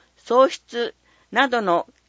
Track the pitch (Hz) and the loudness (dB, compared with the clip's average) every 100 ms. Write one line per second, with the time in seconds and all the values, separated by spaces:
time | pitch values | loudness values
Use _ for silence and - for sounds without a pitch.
0 | _ _ - 240 262 - - 233 233 - | _ _ -2 2 2 0 -12 -8 -8 -10
1 | _ _ _ 220 269 240 196 170 - _ | _ _ _ -2 0 0 0 -2 -2 _